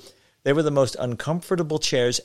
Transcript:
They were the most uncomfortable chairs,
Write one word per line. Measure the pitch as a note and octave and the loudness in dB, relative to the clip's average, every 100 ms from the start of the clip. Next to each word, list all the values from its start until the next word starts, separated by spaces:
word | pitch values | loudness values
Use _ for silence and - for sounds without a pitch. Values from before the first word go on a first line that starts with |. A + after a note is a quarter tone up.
| - - _ _ | -18 -20 _ _
They | C3+ | 0
were | D3 | 2
the | D3+ | 2
most | C#3 B2+ - | 2 2 0
uncomfortable | B2 A#2 - F3 - F3+ D#3+ D#3 | -6 -4 -4 -4 -2 -2 -2 -2
chairs, | - C3+ B2 B2 | 0 2 2 0